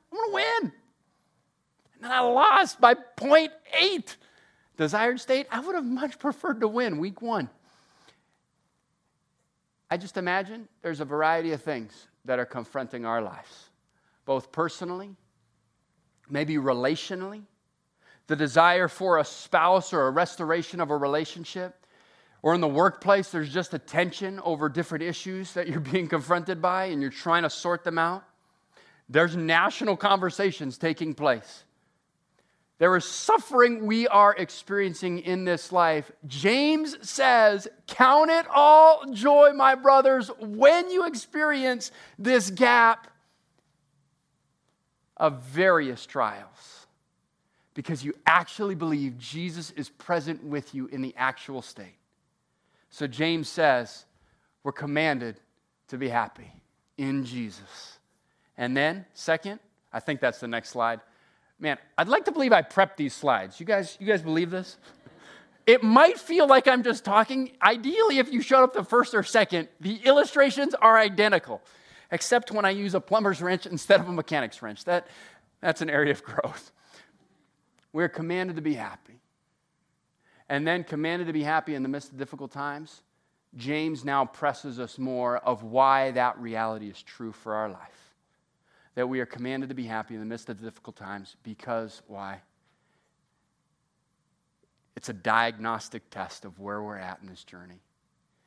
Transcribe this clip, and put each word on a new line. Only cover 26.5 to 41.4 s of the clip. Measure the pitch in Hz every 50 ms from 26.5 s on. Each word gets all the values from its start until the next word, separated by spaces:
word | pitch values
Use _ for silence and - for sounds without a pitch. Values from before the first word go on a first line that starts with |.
| 190 165
by | 165 180 180 190 190
and | 190 170 143
you're | 139 135
trying | 131 - - 170 165 170 170
to | 151
sort | - - - 175 175 170 -
them | 175 165 165
out, | 165 170 180 196 - _ _ _ _ _ _ _ _ _ _ _ _ _ _ _ _ -
there's | 123 151 170 175 160
national | 175 160 160 165 165 180 214 - - - 226 190 -
conversations | - 202 196 190 185 180 - - 196 196 165 - 156 135 123 -
taking | - 165 160 - 170 160 143
place. | - 147 143 123 113 - - - - _ _ _ _ _ _ _ _ _ _ _ _ _ _ _ _ _ _ _ _ _ _ _ _
There | 160 180 185
is | 180 -
suffering | - - - - - 427 - - - - 247 247 240 233 226 214
we | 208 220 226 233 240
are | - 202 208 202 208
experiencing | - 185 - - - - - 196 202 202 190 165 - - 180 175 175
in | - 175 185 185 185
this | 180 175 156 - -
life. | 185 185 170 165 160 151 143 - - _ -
James | 147 127 139 139 196 233 262 285 302 311 311 311 302 294 - - 190
says, | - - 269 262 247 233 220 208 208 202 185 208 - _ _
"Count | - - - 254 254 269 302 311 311
it | 330 330 330 -
all | - 277 294 302 302 311 320 320 320 294 277 269
joy, | 254 196 220 294 285 294 294 285 285
my | 277 269 269 269
brothers, | 262 254 269 269 269 262 269 269 262 226 185 - -
when | 220 214 208 214 262 277 330 349 359 370
you | 370 370 359
experience | 330 311 226 - - - 302